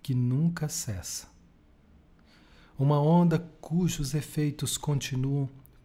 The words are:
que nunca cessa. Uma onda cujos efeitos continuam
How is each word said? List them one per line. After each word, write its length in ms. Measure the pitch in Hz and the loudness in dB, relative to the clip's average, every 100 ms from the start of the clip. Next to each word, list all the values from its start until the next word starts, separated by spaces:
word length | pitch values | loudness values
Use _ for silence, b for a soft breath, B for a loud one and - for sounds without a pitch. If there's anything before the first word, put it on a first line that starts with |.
que 140 | - 127 | -2 0
nunca 520 | 123 131 165 170 151 | 2 2 0 0 -4
cessa. 600 | - - 92 - - - - - _ _ _ - - - - B B B B B - | -4 -6 -8 -8 -12 -12 -20 -20 _ _ _ -20 -20 -20 -20 B B B B B -2
Uma 200 | 139 147 | 2 4
onda 380 | 147 170 175 160 - - | 6 6 6 2 -2 -14
cujos 540 | - 165 170 - 139 151 | -4 0 0 0 -2 -4
efeitos 600 | - - 151 147 135 - | -2 -2 -2 -2 -4 -4
continuam 720 | - 143 - 127 135 143 131 - - - | -2 -2 -2 -2 0 0 -2 -6 -20 -20